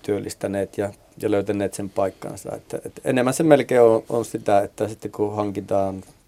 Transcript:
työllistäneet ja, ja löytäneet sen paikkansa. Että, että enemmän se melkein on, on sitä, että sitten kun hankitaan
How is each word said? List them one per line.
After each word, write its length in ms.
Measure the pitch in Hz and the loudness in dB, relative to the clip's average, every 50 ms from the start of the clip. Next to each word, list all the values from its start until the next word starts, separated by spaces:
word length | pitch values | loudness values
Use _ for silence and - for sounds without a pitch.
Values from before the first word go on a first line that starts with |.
työllistäneet 760 | - - 104 101 98 98 - - - 101 98 101 98 - - | -4 -4 -4 -2 -4 -8 -8 -6 -6 -4 -2 -2 -2 -2 -2
ja, 160 | - 104 101 - - _ _ _ - | -4 -4 -4 -6 -10 _ _ _ -4
ja 100 | 113 104 | -2 0
löytäneet 420 | 104 101 98 104 101 101 101 95 - | 2 2 0 0 0 0 -2 -2 -4
sen 160 | - 101 98 | -6 -10 -6
paikkansa. 640 | - - 98 95 - - - - - - - - - | -2 -2 -2 -2 -2 -6 -10 -10 -10 -10 -10 -10 -10
Että, 220 | - - - - - - | -10 -10 -10 -10 -10 -10
että 160 | 117 - - - | -10 -14 -6 -2
enemmän 300 | 131 131 127 123 127 131 | 0 2 2 2 2 2
se 100 | - 165 | 4 4
melkein 380 | 156 147 127 120 - 127 123 | 6 6 6 4 4 4 6
on, 220 | 120 113 113 113 - - | 6 6 6 4 0 -2
on 160 | 120 117 110 | -4 -4 -4
sitä, 360 | - - 110 - - 104 101 | -4 -6 -6 -2 2 2 2
että 260 | 104 - - - 110 | 0 -2 -4 -6 -6
sitten 240 | 104 110 - - 104 | -6 -6 -8 -12 -8
kun 240 | - - 104 104 104 | -4 -4 -4 -2 -2
hankitaan 680 | 104 104 104 98 104 98 - 101 98 98 95 95 95 92 - - _ _ | -2 -4 -4 -4 -6 -4 -2 0 0 0 0 -4 -8 -12 -16 -20 _ _